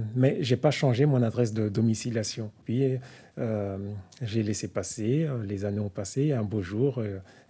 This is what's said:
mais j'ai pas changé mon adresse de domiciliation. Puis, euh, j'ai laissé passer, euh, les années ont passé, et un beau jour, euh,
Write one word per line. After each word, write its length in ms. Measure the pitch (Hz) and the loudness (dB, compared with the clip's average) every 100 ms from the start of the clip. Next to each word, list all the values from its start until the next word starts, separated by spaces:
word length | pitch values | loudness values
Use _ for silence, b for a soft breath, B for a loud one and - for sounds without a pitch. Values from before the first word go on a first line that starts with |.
| 110 | -2
mais 220 | 120 131 - | 2 4 4
j'ai 160 | 131 123 | 2 2
pas 120 | 151 | 2
changé 360 | - 143 117 147 | 2 2 4 4
mon 160 | 131 | 4
adresse 320 | 117 117 117 | 2 2 0
de 160 | 107 107 | 2 0
domiciliation. 800 | 98 113 110 120 110 104 - 107 - - | 2 2 2 -2 -2 -4 -6 -10 -10 -4
Puis, 320 | 117 135 131 127 B B - | 0 2 0 -6 B B -6
euh, 400 | 120 107 101 98 101 107 - - | -2 -2 -2 -4 -6 -10 -12 -10
j'ai 220 | 117 113 | -4 0
laissé 260 | 107 104 104 | 0 -2 -4
passer, 560 | - 92 - 107 147 | -4 -4 -2 0 0
euh, 180 | 160 123 | 0 -2
les 220 | 101 101 | -4 -4
années 160 | 101 101 | -2 -2
ont 80 | 104 | -2
passé, 360 | 101 95 131 | -4 -6 0
et 80 | 151 | 0
un 100 | 123 | 0
beau 160 | 101 107 | 0 -2
jour, 380 | 90 104 139 127 | -2 0 0 0
euh, 200 | 107 95 B B | -4 -6 B B